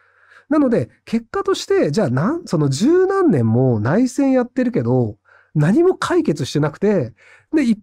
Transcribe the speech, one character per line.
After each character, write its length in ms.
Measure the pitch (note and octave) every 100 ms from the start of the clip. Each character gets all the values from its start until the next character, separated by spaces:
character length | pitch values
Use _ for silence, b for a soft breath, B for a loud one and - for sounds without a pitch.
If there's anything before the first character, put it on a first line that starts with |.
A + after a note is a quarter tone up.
| b b b b b
な 80 | D4+
の 100 | C4+
で、 220 | A3 - b -
結 180 | A#3 A#3
果 120 | G4
と 120 | G4
し 100 | F4+
て、 260 | - G4 G3
じ 120 | D#3
ゃ 20 |
あ、 40 | D#3+
な 220 | B2+ F#3
ん、 100 | E4+
そ 140 | - D#3+
の 100 | C#3+
十 380 | C3+ A#3+ F4+ F#4
何 240 | G4 F4
年 160 | D3 A2+
も 340 | A#2 C3 A2+
内 280 | G#2+ F#3 B3+
戦 240 | - C4+
や 100 | C4
っ 40 | A#3+
て 160 | -
る 100 | B3
け 100 | A3+
ど、 340 | A#2 B2+ A2+ G#2 b b b
何 280 | D#3 D3+ B3+
も 140 | F4 F4+
解 260 | - F4
決 240 | A#3+ D3+ C3
し 60 |
て 60 | D#3
な 100 | D3
く 80 | -
て、 340 | G3+ G3 A2+ b b b b
で、 80 | D#4
一 160 | A#3+ G#3+